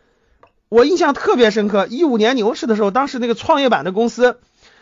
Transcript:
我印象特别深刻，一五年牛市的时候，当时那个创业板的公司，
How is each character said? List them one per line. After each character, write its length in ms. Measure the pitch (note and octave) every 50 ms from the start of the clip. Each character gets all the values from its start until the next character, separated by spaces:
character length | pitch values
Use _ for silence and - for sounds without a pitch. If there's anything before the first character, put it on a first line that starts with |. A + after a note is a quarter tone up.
| _ _ _ _ _ _ _ _ - - _ _ _ _
我 160 | G#3+ A#3 B3
印 100 | D4 F#4
象 160 | - - D4 C#4
特 240 | - - - G#4+
别 140 | B3 A#3+ G#3+
深 180 | G#3 A3 G#3 G#3
刻， 180 | G3 G3+ F#3+ -
一 120 | A3+ C4+ F4
五 140 | D4+ A#3+
年 180 | A3 G#3+ A3+ C4+
牛 200 | B3+ G3+ G#3+ C#4
市 120 | - E4
的 100 | B3 A3
时 60 | G3+ A3
候， 80 | G3
当 180 | F#3+ B3 C#4 C#4
时 100 | - B3
那 80 | A#3
个 80 | A#3 A3+
创 260 | - - - D#4+ C#4+
业 80 | C#4 B3+
板 160 | A3 D3+ C#3
的 80 | F3 F#3+
公 160 | G3+ A#3 A#3
司， 320 | - A#3 B3 B3 - - _ _ _ _ _ _ _ _